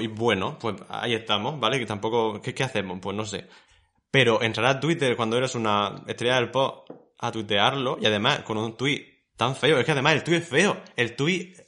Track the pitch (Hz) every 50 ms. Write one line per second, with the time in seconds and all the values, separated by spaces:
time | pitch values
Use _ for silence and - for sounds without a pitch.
0 | 113 113 110 104 117 120 104 92 92 123 151 151 - 113 98 - - - 113 107
1 | 107 120 117 110 107 - 107 101 104 131 156 143 117 113 131 135 117 104 107 101
2 | 113 113 113 117 113 110 104 104 - 131 123 - 139 127 - 107 95 92 90 95
3 | - 101 98 104 110 107 101 92 - - - - _ _ _ _ _ _ _ _
4 | _ _ - 135 127 117 113 107 117 113 107 110 113 127 - 117 131 156 170 -
5 | 139 127 117 120 117 110 113 123 131 123 - 123 113 107 104 104 104 101 101 95
6 | - - 107 - 113 120 127 127 120 113 120 131 135 123 - - - _ - -
7 | _ _ _ _ - 120 113 113 107 101 104 101 104 127 135 139 127 127 156 -
8 | - 110 107 101 107 131 147 - - - 110 104 110 110 110 - 127 147 139 -
9 | - - _ _ _ _ _ - 113 127 135 - - 143 156 131 113 151 156 139
10 | 123 156 156 131 - 151 175 170 165 - 123 151 190 202 - - - - - -
11 | 120 113 - - 139 165 190 175 180 - - - -